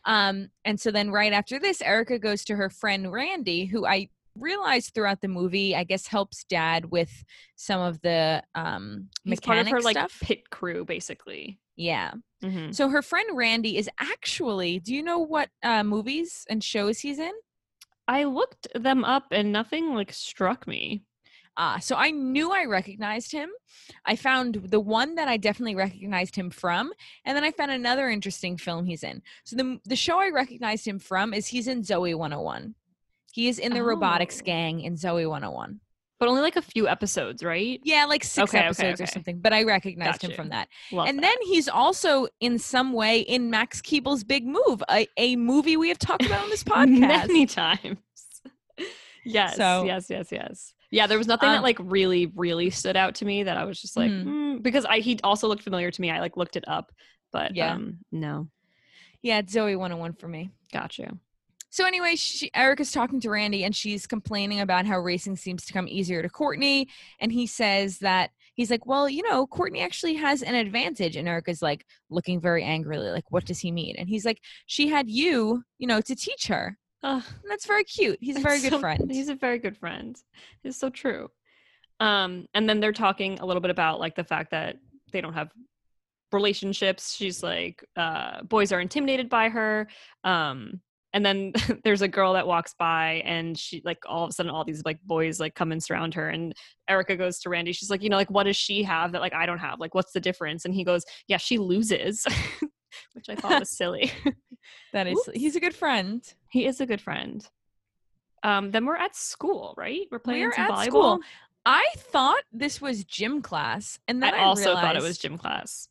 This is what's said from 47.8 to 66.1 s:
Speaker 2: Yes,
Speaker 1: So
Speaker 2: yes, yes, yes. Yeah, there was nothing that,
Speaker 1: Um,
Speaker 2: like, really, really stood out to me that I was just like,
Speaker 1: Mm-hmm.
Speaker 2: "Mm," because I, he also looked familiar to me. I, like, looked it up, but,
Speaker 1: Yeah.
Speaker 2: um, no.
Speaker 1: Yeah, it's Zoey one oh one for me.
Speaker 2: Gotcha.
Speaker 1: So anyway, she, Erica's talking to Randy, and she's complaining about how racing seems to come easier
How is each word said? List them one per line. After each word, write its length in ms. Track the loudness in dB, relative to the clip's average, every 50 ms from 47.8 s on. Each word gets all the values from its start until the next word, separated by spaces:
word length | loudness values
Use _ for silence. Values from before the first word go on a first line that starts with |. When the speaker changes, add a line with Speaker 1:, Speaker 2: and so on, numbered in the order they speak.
| -2 -8 -10 -10 _ _ _ -20 -20 -20 -20 -20 _ -20 _ _ _ _ _ -12 -12 -12 -12 -16 -20 -20 -20 -14 -10
Speaker 2:
Yes, 300 | 0 2 2 2 2 2
Speaker 1:
So 280 | 2 4 4 4 4 2
Speaker 2:
yes, 240 | 0 -2 -4 -4 -6
yes, 220 | -6 -8 -6 -6
yes. 420 | -8 -8 -8 -10 -12 -14 -18 -20 _ _ _ _
Yeah, 160 | 4 4 6
there 100 | 6 4
was 100 | 2 4
nothing 220 | 4 4 6 6 6
that, 80 | 6
Speaker 1:
Um, 60 | 6 6
Speaker 2:
like, 140 | 4 2 2
really, 480 | -2 2 2 4 4 6 4 4 2 0 0
really 340 | -2 0 0 2 2 0 0
stood 260 | 0 0 -2 2 4
out 180 | 4 2 2 0
to 100 | -4 -4
me 180 | -2 -2 0 0
that 140 | -2 -2
I 60 | -2 -4
was 180 | -4 -6 -10
just 160 | -12 -6 -2
like, 140 | 2 2 2
Speaker 1:
Mm-hmm. 180 | 2 0 -2 -4 -2 -2 -2 -2 -4
Speaker 2:
"Mm," 40 | 0 0
because 220 | 2 2 4 4
I, 140 | 4 2 2
he 180 | 4 0 0 2 2
also 240 | 2 2 4 2
looked 160 | 0 0 -2 -2
familiar 260 | -4 -2 -2 -2 -4
to 120 | -4 -2
me. 100 | -2 -2
I, 80 | -2 -2
like, 180 | -4 -4 -2
looked 180 | -2 -4 -2 -4
it 100 | -8 -4
up, 240 | -2 -4 -4 -4 _ -20 _ -20 _ _ _ _ _
but, 240 | -4 -2 -2 -2 0
Speaker 1:
Yeah. 180 | 0 0 0 0
Speaker 2:
um, 260 | -4 -6 -8 -10 -14 -14 _
no. 380 | -8 -6 -6 -4 -6 -6 -8 -10 _ _ _ _ _ _ _ _ _ -20 -20 -20 _ _
Speaker 1:
Yeah, 180 | -2 0 0 0
it's 160 | 0 0 0
Zoey 220 | 0 2 2 0 -2
one 120 | -2 -4
oh 60 | -4
one 160 | -6 -6 -8 -10
for 140 | _ -12
me. 240 | -12 -10 -10 -10 -12 -14 _ _ _
Speaker 2:
Gotcha. 460 | -8 -6 -6 -6 -10 -10 -10 -10 -12 -14 _ _ _ _ _ _ _ _ -20 _
Speaker 1:
So 160 | -2 0 2
anyway, 280 | 2 2 2 0 0 0
she, 360 | 0 -2 -4 -4 -6 -8 -4 2
Erica's 380 | 4 4 4 4 4 0 -2
talking 280 | 0 -2 -2 0 -2 -2
to 80 | -2 0
Randy, 320 | 0 0 0 0 0 0 -2
and 120 | -2 -2
she's 300 | -2 -4 -4 -4 -6 -6
complaining 540 | -6 -6 -6 -4 -4 -4 -2 -2 -2 0 -2
about 260 | 2 2 2 2 4
how 140 | 2 0 0
racing 380 | 0 0 -2 -2 -2 -6 -8
seems 280 | -6 -6 -8 -8 -8 -10
to 80 | -6 -4
come 140 | -4 -4
easier 340 | -2 -4 -4 -2 -2